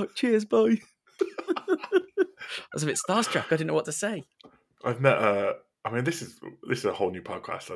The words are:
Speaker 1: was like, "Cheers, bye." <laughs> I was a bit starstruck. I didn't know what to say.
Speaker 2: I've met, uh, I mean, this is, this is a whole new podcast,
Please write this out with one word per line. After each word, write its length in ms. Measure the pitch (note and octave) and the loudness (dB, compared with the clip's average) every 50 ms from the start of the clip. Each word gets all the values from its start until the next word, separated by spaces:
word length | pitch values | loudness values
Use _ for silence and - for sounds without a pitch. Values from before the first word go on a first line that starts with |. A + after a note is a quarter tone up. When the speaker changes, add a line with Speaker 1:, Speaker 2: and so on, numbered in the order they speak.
| G3+ | -6
Speaker 1:
was 60 | - | -6
like, 80 | - | -4
"Cheers, 300 | - - B3 A3+ A3 G#3+ | -2 2 2 4 2 2
bye." 320 | - - A3+ A3 A3+ A3+ A3 - _ _ _ _ _ _ - | 4 4 4 6 6 4 2 0 _ _ _ _ _ _ -4
<laughs> 380 | F#4+ - - - - - E4+ - | -4 -2 -4 -6 -4 -4 -4 -2
I 1040 | - - F#4 - - - - F#4 - - - - F4+ - - - - - - - - - - | -2 -2 -2 -2 0 2 0 0 0 0 0 -2 -2 -2 -2 -12 -14 -12 -12 -12 -12 -10 -6
was 100 | D3+ D3+ | -4 -2
a 40 | |
bit 100 | D3+ - | -2 -2
starstruck. 480 | - - - F#3 A3 A#3 - - E3 B2+ | -2 -2 0 0 0 0 0 0 -2 0
I 40 | - | 0
didn't 160 | D#3+ D#3 D#3+ | 0 0 0
know 80 | D#3+ D3+ | 0 0
what 100 | D#3 D#3 | 0 -2
to 60 | - D#3 | -2 -4
say. 320 | - - G#3 A3+ E3+ C3+ _ _ _ - - _ _ _ _ _ _ - | -6 -4 -4 -6 -6 -10 _ _ _ -20 -20 _ _ _ _ _ _ -4
Speaker 2:
I've 160 | B2 A#2+ A#2 | -4 0 2
met, 180 | C3 C3+ A#2 - | 4 4 4 6
uh, 340 | A2+ G#2 G2+ G2+ G2 G2 - - - _ _ _ - | 4 4 2 2 2 0 -2 -4 -8 _ _ _ -8
I 60 | G#2+ | -4
mean, 140 | A2+ A#2+ B2+ | -2 -2 -2
this 180 | C#3 - - - | -2 -2 -4 -6
is, 180 | - - - - - - - - | -14 -16 -16 -18 -18 -18 -10 -6
this 120 | - B2 - | -4 -2 0
is 60 | - | 0
a 60 | G#2 F2+ | 0 0
whole 180 | - G2+ F#2 | 0 0 -2
new 100 | F2+ F2+ E2+ | -2 -4 -8
podcast, 480 | - G2 F2+ - - F2 F2 - - F2+ | -10 -10 -10 -8 -8 -10 -10 -10 -10 -12